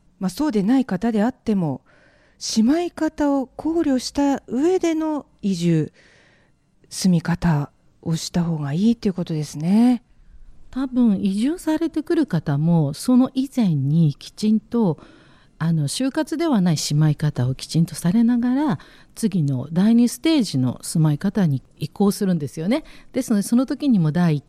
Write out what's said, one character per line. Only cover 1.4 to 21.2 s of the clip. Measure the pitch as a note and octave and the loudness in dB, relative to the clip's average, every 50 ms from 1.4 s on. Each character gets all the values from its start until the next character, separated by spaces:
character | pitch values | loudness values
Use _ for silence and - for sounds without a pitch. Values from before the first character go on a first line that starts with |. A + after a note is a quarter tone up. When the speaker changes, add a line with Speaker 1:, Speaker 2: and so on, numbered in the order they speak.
| - - G#3 | -4 -2 -2
Speaker 1:
も、 | G3 E3+ D3+ C3 - _ _ _ _ _ _ _ _ _ _ _ - | 0 0 -2 -4 -6 _ _ _ _ _ _ _ _ _ _ _ -14
住 | - - - A3 G#3+ A#3+ | -10 -4 0 2 2 2
ま | D4+ E4+ | 2 2
い | F4 E4+ | 0 -4
方 | - - D#4+ D#4 - - D4+ C#4+ | -4 -4 -4 -4 -2 0 0 0
を | C#4 C#4 B3+ | 0 0 -2
考 | - _ - - D4+ E4 E4+ | -6 _ -8 -4 -2 -2 0
慮 | E4 D4 C4 B3+ | 0 0 0 -2
し | - - | -2 -4
た | - C#4+ C#4+ C#4 C#4 - - | -2 0 0 0 0 -2 -4
上 | - G3+ B3 D4 F4 F#4+ F#4 | -6 -4 0 0 2 2 2
で | F4 E4+ D#4+ | 0 0 0
の | D#4 D#4 D#4 D4+ C#4+ - _ _ _ | 0 -2 -2 -4 -6 -8 _ _ _
移 | - G3+ F#3+ | -4 -4 -2
住、 | E3+ E3+ F3 E3 D#3 D3+ - _ _ - _ _ _ _ _ _ _ _ _ _ _ _ _ _ _ _ - | 0 2 2 2 2 0 -2 _ _ -20 _ _ _ _ _ _ _ _ _ _ _ _ _ _ _ _ -16
住 | - - - F#3+ | -10 -2 0 2
み | F3 E3 | 2 2
方 | - - E3+ - - F3 D#3 C#3+ C#3+ - _ _ _ _ _ _ | 0 -2 -4 0 0 0 0 0 -2 -6 _ _ _ _ _ _
を | - - E3 | -6 -4 -4
し | D#3 - - | -4 -4 -4
た | - F3+ E3+ | -4 -2 -2
方 | E3+ E3 D3+ | -2 -4 -4
が | D3 C#3 | -4 -4
い | C#3+ E3+ G3+ A3+ | -2 0 2 2
い | A#3 | 0
と | - - G#3 | 0 -2 -4
い | |
う | |
こ | F3+ - F3 | -2 -4 -6
と | - E3 | -6 -4
で | D3+ D3+ | -6 -6
す | - - C#3+ | -8 -8 -6
ね。 | D#3 F3 G3 A3 A#3 B3 B3 A3+ _ _ _ _ - - - - - - - - - - | -2 2 4 4 4 4 2 0 _ _ _ _ -20 -20 -20 -20 -20 -20 -20 -20 -18 -12
Speaker 2:
多 | - B3+ C#4 | -8 -6 -6
分 | C4 B3+ B3+ B3 A3+ G3 - | -4 0 2 2 4 2 2
移 | G3+ G3 F#3+ | 0 -2 -2
住 | G#3 A3+ C#4 E4 F4+ | 0 0 -2 -2 -2
さ | - D#4 D#4 D#4 | -2 -2 -2 0
れ | E4+ D#4+ | 0 -2
て | - D#4+ | -4 -4
く | D4 - E4+ | -2 -2 0
る | D#4+ D4 | 0 0
方 | - - D#3+ - - C#3+ C#3 | 0 -2 -4 -2 -2 -2 0
も、 | D#3 E3 E3+ E3 D3+ C#3 D3+ | 2 2 2 2 2 0 -2
そ | - - - B3+ | -4 0 2 4
の | B3 C4 - - | 4 4 2 0
以 | C4+ C4 C#4 - | -4 -4 -4 -2
前 | C4 A3+ F#3 D#3+ | 0 0 2 2
に | C#3 C3 C#3 D3+ E3 E3 D3 C3+ | 0 0 2 2 4 4 2 0
き | - - - | -2 -12 -20
ち | - - G#3 G#3+ | -10 -4 0 0
ん | A3 G#3+ | 0 0
と、 | - - - A#3 A3+ F3+ D3 - - - - - - _ _ _ _ _ _ - | 0 -2 -2 0 0 0 0 -4 -8 -20 -20 -20 -20 _ _ _ _ _ _ -4
あ | D3+ E3 | -2 0
の、 | E3 D#3 D3 C#3 | 0 0 0 -2
就 | - - B3+ C4+ | -2 -2 -4 -2
活 | - D#4+ D4+ - E4 | -2 -2 -4 -4 -4
で | C#4 E4+ | -2 -2
は | E4 C#4 G#3 | 0 2 2
な | F3 F3+ | 2 2
い | D#3 | 0
住 | D3 - - D3 D3 | 0 -2 -2 0 2
ま | D#3 D#3 | 2 2
い | D3 | 2
方 | - D#3 D3+ - - B2 B2+ | 0 -2 -4 -2 -2 -2 -2
を | C3 | -2
き | - - | -6 -8
ち | - - D#3 | -4 0 0
ん | E3+ | 0
と | - D3+ | 0 -2
さ | - - E3+ | -4 -2 0
れ | F3+ A#3 | 2 2
な | A#3 A#3 B3 A#3+ | 2 2 2 0
が | A#3 B3 B3+ | 0 0 0
ら、 | C4+ D4+ D4 B3+ A#3 - - - - - _ - | 0 0 -2 -2 -4 -6 -14 -20 -20 -20 _ -10
次 | - - G#3 - F#3 | -4 -4 -2 0 0
の | D3+ C#3 C3+ - - - | 0 0 -2 -4 -4 -4
第 | E3 F3+ G3 A3 A#3 | 0 2 2 4 4
二 | A#3 A#3+ A#3 | 4 4 2
ス | - - | 0 -2
テ | - D#4+ E4 D4 | 0 0 2 2
ー | G#3+ | 0
ジ | - - C3+ | 0 0 0
の | B2+ B2 - - | 0 0 -2 -4
住 | - - - E3+ | -8 -4 0 2
ま | D#3 D#3 | 2 2
い | D3 | 2
方 | C#3 | 0